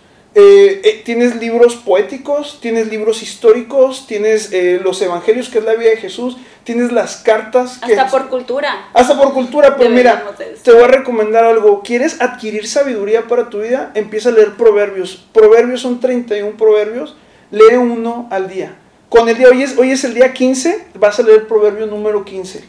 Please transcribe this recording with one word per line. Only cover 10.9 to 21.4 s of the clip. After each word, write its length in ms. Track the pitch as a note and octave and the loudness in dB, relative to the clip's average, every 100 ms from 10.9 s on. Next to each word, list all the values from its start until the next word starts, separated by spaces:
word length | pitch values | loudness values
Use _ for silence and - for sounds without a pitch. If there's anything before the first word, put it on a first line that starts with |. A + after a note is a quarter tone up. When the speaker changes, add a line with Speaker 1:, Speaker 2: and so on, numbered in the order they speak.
| C4 C4 A#3 G#3+ A3+ | 4 0 -4 0 2
Speaker 1:
algo. 380 | A3+ A3+ G#3 G3+ | 2 4 4 2
¿Quieres 360 | - A#3+ D4+ - | 0 -2 -2 -2
adquirir 460 | B3 - G#3+ G#3+ G#3 | -4 -6 -10 -8 -4
sabiduría 600 | D4 C#4 A3 G3+ A3 A3+ | -2 -2 -4 -2 -2 -2
para 200 | A#3+ A#3 | -4 -4
tu 120 | G#3 | -6
vida? 320 | A3 B3+ - | -6 -6 -6
Empieza 360 | G#3+ G#3 G#3+ A#3+ | -8 -6 -6 -2
a 20 | |
leer 220 | A3+ G#3 G#3 | 2 2 2
proverbios. 680 | A3+ G#3 G#3 G3 F3+ - _ | 2 2 0 -4 -10 -12 _
Proverbios 500 | A3+ G#3+ A3+ B3 B3+ | 4 4 4 0 -2
son 180 | B3+ B3 | -6 -4
treinta 360 | B3+ B3 A#3 G#3 | -4 -4 -4 -6
y 60 | |
un 120 | G#3 G#3+ | -6 -2
proverbios, 580 | A3 G#3+ G#3 A#3+ D4 - _ _ _ | 0 2 0 -6 -12 -16 _ _ _
lee 240 | G#3 A3 B3 | 2 2 2
uno 500 | A#3+ A#3 A3+ A#3 A#3 | -2 -4 -8 -10 -8
al 160 | F#3+ F#3+ | -8 -8
día. 260 | F#3 D#3 - _ _ _ | -10 -12 -16 _ _ _
Con 200 | A#3 A#3 | 2 2
el 100 | A3+ | 4
día, 80 | B3+ | 6
hoy 120 | B3+ | 6
es, 160 | C4+ C4 | 2 0
hoy 140 | C4 | 0
es 100 | C4 | 0
el 120 | C4 | -2
día 180 | A#3 C4 | 0 0
quince, 540 | B3+ B3+ C4 E4 G#4 - | 2 -2 0 -2 -4 -8
vas 260 | F#3+ G#3 G3+ | -2 0 2
a 20 | |
leer 240 | A3+ G#3+ | 4 4